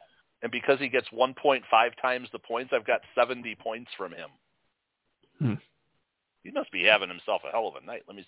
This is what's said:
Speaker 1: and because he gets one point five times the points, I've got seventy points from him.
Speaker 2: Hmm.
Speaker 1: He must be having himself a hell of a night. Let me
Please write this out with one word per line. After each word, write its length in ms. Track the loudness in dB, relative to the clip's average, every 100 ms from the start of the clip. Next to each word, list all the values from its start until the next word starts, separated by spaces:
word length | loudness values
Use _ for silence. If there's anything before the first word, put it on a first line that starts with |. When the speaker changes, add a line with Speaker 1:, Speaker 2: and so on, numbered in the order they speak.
| -8 _ _ _
Speaker 1:
and 100 | -6
because 280 | 0 2 2
he 100 | 2
gets 220 | -2 0
one 240 | 2 2 4
point 280 | 2 2 4
five 260 | 6 6 2
times 260 | -2 -2 -4
the 80 | -12
points, 340 | -6 -6 0
I've 120 | 0 2
got 140 | -2 0
seventy 400 | 0 0 0 -8
points 380 | -8 -8 -8 -10
from 200 | -10 -10
him. 160 | -10 -16 _ _ _ _ _ _ _ _ _ _ -4
Speaker 2:
Hmm. 160 | -2 -2 -8 _ _ _ _ _ _ _
Speaker 1:
He 60 | -8
must 220 | -8 -6
be 120 | 0
having 260 | 4 4 2
himself 340 | -6 -2 -2
a 80 | -2
hell 160 | -4 -4
of 80 | -8
a 100 | -14
night. 200 | -14 -14
Let 80 |
me 100 | -18